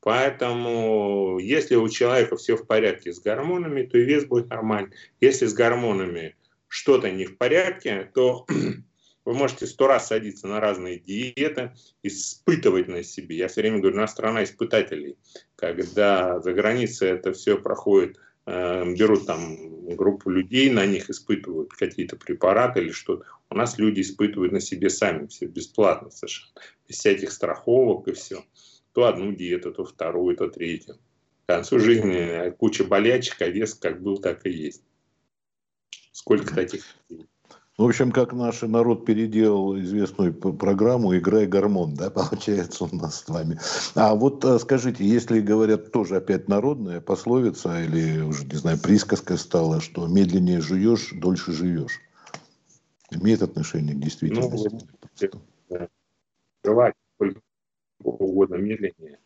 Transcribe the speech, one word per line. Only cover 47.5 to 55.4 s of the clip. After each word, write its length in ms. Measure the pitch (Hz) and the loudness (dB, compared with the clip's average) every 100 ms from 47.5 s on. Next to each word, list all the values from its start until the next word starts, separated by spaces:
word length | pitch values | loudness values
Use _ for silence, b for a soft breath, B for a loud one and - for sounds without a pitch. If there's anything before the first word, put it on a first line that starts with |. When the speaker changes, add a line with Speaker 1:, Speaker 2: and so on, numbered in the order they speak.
| 80 87 85 | -2 -6 -4
Speaker 2:
или, 380 | 82 80 80 78 | -2 0 0 -2
уже, 240 | 78 73 69 | -2 -6 -6
не 100 | 76 | -4
знаю, 220 | 80 80 | -2 -2
присказка 580 | 87 104 - 101 - 87 | 4 4 4 -4 -2 -4
стала, 440 | - 87 80 80 | 0 0 2 0
что 260 | 80 - 85 | -4 -6 0
медленнее 540 | 92 95 92 90 87 | 2 4 4 2 2
жуёшь, 500 | 78 92 107 113 - | 0 2 2 2 -2
дольше 380 | 90 - 90 - | -4 -2 -2 -2
живёшь. 480 | 80 90 82 67 - _ B B B B _ _ _ _ _ _ | -4 -2 -2 -4 -10 _ B B B B _ _ _ _ _ _
Имеет 320 | 82 98 113 | -2 2 2
отношение 520 | 107 - 78 82 73 71 | 2 -2 -4 -4 -4 -4
к 40 | |
действительности? 380 | 76 - 78 113 | -6 -4 -2 -2
Speaker 1:
Ну, 100 | 127 | -2
вот, 360 | 113 107 113 110 _ - - 101 101 | -2 -4 -6 -16 _ -20 -6 -6 -6